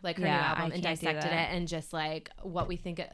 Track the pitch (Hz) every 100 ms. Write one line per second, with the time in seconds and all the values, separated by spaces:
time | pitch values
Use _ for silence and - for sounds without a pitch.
0 | 175 170 170 143 143 156 170 170 170 160
1 | 160 156 156 165 165 175 170 165 - 165
2 | 156 156 - - 190 175 165 175 180 170
3 | -